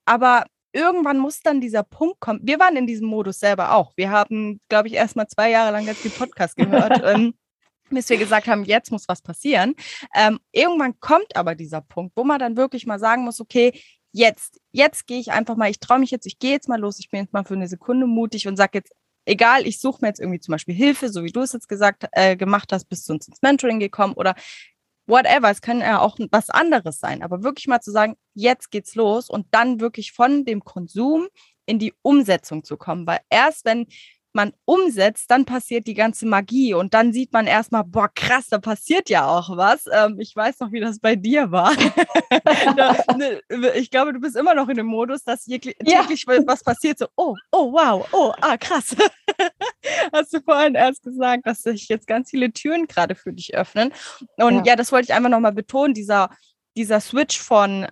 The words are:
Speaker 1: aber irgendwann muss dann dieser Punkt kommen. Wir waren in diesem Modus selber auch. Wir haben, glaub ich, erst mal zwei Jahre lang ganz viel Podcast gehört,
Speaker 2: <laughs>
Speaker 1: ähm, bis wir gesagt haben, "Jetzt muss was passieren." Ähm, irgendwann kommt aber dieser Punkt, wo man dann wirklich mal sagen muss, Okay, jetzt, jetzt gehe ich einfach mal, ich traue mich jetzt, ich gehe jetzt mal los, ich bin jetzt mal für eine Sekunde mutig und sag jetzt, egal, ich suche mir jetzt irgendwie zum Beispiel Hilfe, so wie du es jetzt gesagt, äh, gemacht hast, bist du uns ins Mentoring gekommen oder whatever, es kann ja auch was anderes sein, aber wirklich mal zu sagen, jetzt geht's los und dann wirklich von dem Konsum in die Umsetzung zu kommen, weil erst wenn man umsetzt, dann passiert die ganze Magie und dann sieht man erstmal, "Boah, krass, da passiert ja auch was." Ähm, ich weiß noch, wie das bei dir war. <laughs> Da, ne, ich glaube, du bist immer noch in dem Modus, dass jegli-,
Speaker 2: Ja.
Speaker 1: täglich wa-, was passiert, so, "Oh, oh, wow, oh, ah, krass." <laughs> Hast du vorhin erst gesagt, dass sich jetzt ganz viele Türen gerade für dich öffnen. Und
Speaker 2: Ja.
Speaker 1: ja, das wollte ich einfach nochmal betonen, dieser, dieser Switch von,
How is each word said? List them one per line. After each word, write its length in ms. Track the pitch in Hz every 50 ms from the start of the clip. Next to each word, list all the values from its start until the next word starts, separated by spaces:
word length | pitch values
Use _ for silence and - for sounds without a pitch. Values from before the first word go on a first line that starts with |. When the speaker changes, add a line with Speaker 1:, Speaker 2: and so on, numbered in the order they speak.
| _
Speaker 1:
aber 400 | - 226 240 247 254 247 240 - - _ _ _ _ -
irgendwann 460 | 247 311 349 359 359 320 285 285 269
muss 220 | 269 285 302 -
dann 200 | - 330 294 277
dieser 220 | 247 240 214 220 208
Punkt 360 | - - - 311 330 381 -
kommen. 200 | - - 214 214 -
Wir 160 | 220 285 311
waren 160 | 370 370 339
in 120 | 269 254 240
diesem 200 | 233 214 214 220
Modus 320 | 220 214 202 190 185 -
selber 340 | - 202 202 190 180 - -
auch. 180 | 208 180 - _
Wir 140 | - 190 196
haben, 480 | 202 208 208 - 226 214 214 208 208 202 _ _
glaub 180 | 220 214 214
ich, 80 | 226 226
erst 220 | - 233 220 -
mal 120 | 240 214 -
zwei 220 | - - 214 226
Jahre 200 | 233 226 226 220
lang 140 | 208 214 214
ganz 160 | 214 214 -
viel 100 | - 220
Podcast 460 | - - 247 - - - 185 170 - -
gehört, 420 | 208 196 233 277 - 220 254 254
Speaker 2:
<laughs> 40 | -
Speaker 1:
ähm, 320 | - 202 214 226 233 233 - _ _ _ _ _ _ _ _ _ _
bis 200 | - 262 240 -
wir 80 | 240 214
gesagt 300 | 214 196 220 214 - 233
haben, 160 | 226 202 202
"Jetzt 260 | 185 208 233 - -
muss 160 | 233 208 - -
was 140 | 185 -
passieren." 540 | _ - 170 - - 285 294 202 180 226 302 - - - - - - - -
Ähm, 240 | - 214 214 220 - - _
irgendwann 480 | - - 285 349 349 320 285 254 - -
kommt 360 | - - 294 339 415 - -
aber 180 | 190 175 165 165
dieser 260 | 156 165 151 156 156
Punkt, 320 | 147 _ _ - 175 185 - -
wo 60 | 247
man 160 | 277 302 277
dann 180 | 262 233 233 226
wirklich 280 | 262 269 - 247 - 240
mal 120 | 214 196
sagen 240 | 208 220 226 247 247
muss, 160 | 233 233 -
Okay, 400 | 226 - - 247 240 247 240 - - _ _ _ _ _
jetzt, 480 | - 190 233 226 208 - - - - _ _ _
jetzt 340 | - 240 277 311 311 - - -
gehe 120 | 247 247
ich 120 | 233 -
einfach 240 | - 208 226 214 233
mal, 140 | 220 220 202
ich 100 | 208 -
traue 200 | - - 240 262
mich 100 | 269 247
jetzt, 140 | - 233 -
ich 140 | - - -
gehe 120 | - 254
jetzt 160 | 277 285 - -
mal 100 | 247 226
los, 200 | 208 202 202 -
ich 100 | - -
bin 100 | - 196
jetzt 120 | 202 190 -
mal 100 | 202 196
für 80 | - 196
eine 140 | 190 185 180
Sekunde 400 | 180 175 - - 247 254 262 247
mutig 400 | 233 226 233 220 - 214 - 202
und 80 | 196 190
sag 160 | 196 190 -
jetzt, 180 | 202 - _ _ _ _ _ _ _ _
egal, 420 | - 214 185 233 233 247 269 - -
ich 120 | 208 -
suche 200 | - 262 262 -
mir 60 | - 214
jetzt 100 | 208 -
irgendwie 200 | - 180 180 -
zum 140 | - - 160
Beispiel 220 | 156 - - 175
Hilfe, 340 | 175 254 285 285 - 277 247
so 140 | 202 180 165
wie 80 | 170
du 100 | - 233
es 120 | 262 262 -
jetzt 140 | 233 - _
gesagt, 380 | 214 196 208 202 202 - - - -
äh, 220 | - 190 190 185 185
gemacht 340 | 190 190 202 202 - -
hast, 140 | - 190 -
bist 240 | _ - 175 - -
du 40 | 156
uns 140 | 156 - -
ins 140 | _ _
Mentoring 380 | - 269 285 269 - 247 220 226
gekommen 340 | 202 196 - - 208 196 -
oder 220 | - - 190 185 - - - - - - - _ _ _ _ _ _ _ -
whatever, 420 | 214 247 254 - - 285 240 214
es 100 | 202 -
kann 200 | - - 240 247
ja 180 | 226 - 220 202
auch 180 | - 208 - - 226 -
was 180 | - 214 214 -
anderes 500 | - - 320 339 311 247 175 165 147 -
sein, 220 | - - 139 - -
aber 200 | 170 180 180 202
wirklich 240 | 262 277 - - -
mal 140 | 254 240
zu 100 | - -
sagen, 240 | 202 214 214 214 220 - _ _ _
jetzt 380 | 208 202 240 254 - - -
geht's 240 | - 208 196 - -
los 340 | 220 226 208 208 233 247 -
und 180 | - 214 190 -
dann 280 | - 220 233 254 254 220
wirklich 320 | 220 233 226 - 208 - -
von 320 | - 240 254 285 285 277
dem 180 | 247 220 208 -
Konsum 640 | - - 185 175 165 - 196 233 277 311 320 349 392 - _ _ _ _ _ _
in 140 | - 214 220
die 140 | 214 214 - _
Umsetzung 640 | _ - 285 285 262 202 185 165 - - 160 156 156
zu 140 | - 147 -
kommen, 280 | - - 165 180 170 165
weil 120 | 170 165 - _
erst 360 | - 226 254 302 311 - -
wenn 220 | 226 226 240 233 - - - - - _ _ _ _ _
man 180 | 214 202 208 - _ _
umsetzt, 680 | - 302 370 381 349 240 202 190 208 220 - - -
dann 140 | 240 262 269
passiert 420 | - 247 254 233 - 240 233 220 -
die 60 | 214
ganze 320 | 190 214 226 214 - -
Magie 480 | 226 208 196 202 190 226 262 269 247 196
und 200 | 170 185 190 -
dann 200 | 220 226 240 220
sieht 180 | 247 262 -
man 160 | - 226 220 202
erstmal, 380 | - 214 220 - - 220 208
"Boah, 240 | 175 175 226 202 208 -
krass, 340 | - - - 247 262 247 -
da 100 | - 208
passiert 500 | 190 220 214 - - - 311 370 370 -
ja 180 | - 170 139 139
auch 260 | 160 175 175 175 185
was." 300 | 175 185 202 240 311 - -
Ähm, 280 | - 208 214 214 214 190
ich 160 | 220 - -
weiß 240 | 214 214 233 277 -
noch, 140 | 254 214 202
wie 80 | 233
das 180 | 214 233 220 220
bei 160 | - 220 226
dir 360 | 202 180 220 254 294 285 196
war. 200 | 165 185 175 202
<laughs> 1080 | 302 269 - 294 - - 349 - - 349 - - 254 - - 330 294 - - - 262 269
Da, 180 | 262 262 247 254 247 - 240
ne, 260 | 254 285 277 220 - - _ - 247 240 254 -
ich 140 | - 262 -
glaube, 220 | - 262 269 302 269
du 60 | 254
bist 160 | 247 311 233
immer 180 | 220 277 349 339
noch 140 | 294 269 226
in 80 | 269 233
dem 80 | 220 226
Modus, 360 | 226 220 233 240 269 285 -
dass 220 | - 240 226 -
jegli-, 300 | - 247 247 - 254 - - 226
Speaker 2:
Ja. 180 | 269 339 370
Speaker 1:
täglich 260 | 370 - 311 - - -
wa-, 140 | 254 247 277
was 180 | 262 254 247 -
passiert, 360 | - 240 - - 311 294 -
so, 80 | 233 - -
"Oh, 200 | - 381 320 226 - - _
oh, 200 | - 370 320 240
wow, 360 | 247 320 320 262 214 185 - -
oh, 220 | - 392 311 - - -
ah, 160 | - 208 226 233
krass." 380 | - - 359 302 233 - 254 - 427 392 - _ _ -
<laughs> 380 | 311 - 370 349 - _ 392 480 - _ - 554 605 - 480 349 -
Hast 200 | 302 302 - -
du 80 | 320
vorhin 340 | 277 - 302 285 302 302 262
erst 280 | - - 254 269 - -
gesagt, 420 | 254 247 254 254 247 247 247 247 -
dass 160 | 233 - -
sich 240 | 226 233 202 - -
jetzt 200 | 214 226 - -
ganz 220 | 220 233 254 -
viele 220 | - 269 247 247
Türen 360 | 226 - - 294 311 339 339 311
gerade 280 | - - 175 170 190
für 180 | - _ 190 170
dich 220 | 180 175 - -
öffnen. 380 | - 185 - - 208 226 262 - - - - - - 262 - _ -
Und 180 | 220 240 240
Speaker 2:
Ja. 80 | 247 226
Speaker 1:
ja, 100 | 233 240
das 160 | 233 240 -
wollte 140 | - 254 247
ich 80 | 240 -
einfach 160 | 220 247 247
nochmal 240 | 247 226 233 220 208
betonen, 400 | 202 208 - - 269 285 294 262
dieser, 360 | 214 208 196 208 202 190 - - _ _ _ _ _ _ _ _ -
dieser 220 | 226 202 220 214
Switch 400 | 208 - - 254 302 294 - -
von, 480 | - - 240 214 202 196 196 196 190 -